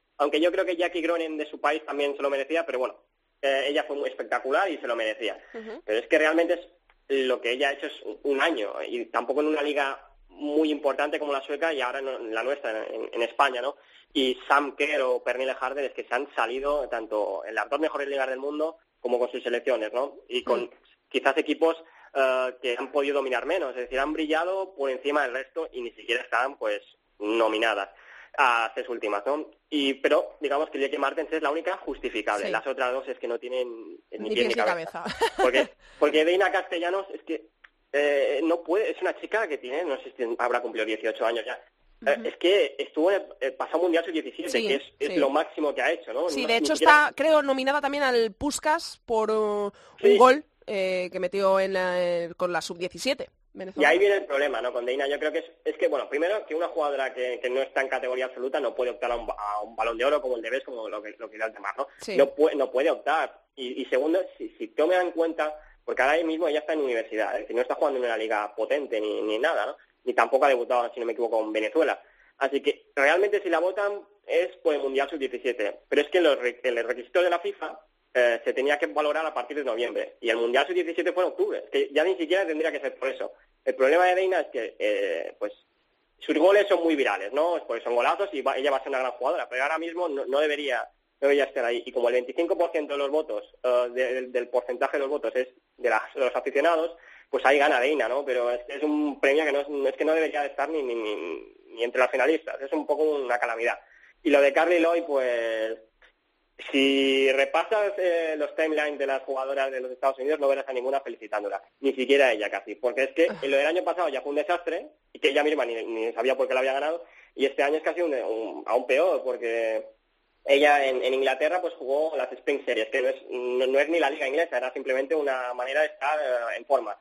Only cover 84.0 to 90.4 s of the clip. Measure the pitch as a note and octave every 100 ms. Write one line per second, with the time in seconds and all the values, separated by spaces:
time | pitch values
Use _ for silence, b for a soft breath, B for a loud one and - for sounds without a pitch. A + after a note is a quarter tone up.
84 | F3+ F3+ F#3+ F3+ C#3+ B2 A2 - G#2 G2+
85 | G2 E2 - - G#2 - _ _ _ _
86 | _ _ - D3+ F3 G3+ G3 F3+ E3 D3+
87 | B2 G2 G2 C3+ E3+ E3+ - A#2 A#2+ A#2+
88 | C3 E3+ G3 C#3 B2+ C3+ C#3+ C3+ C#3+ C3+
89 | C3 - B2+ E3+ B2 B2+ C#3 D#3+ E3 E3+
90 | F3 C#3 A#2+ C#3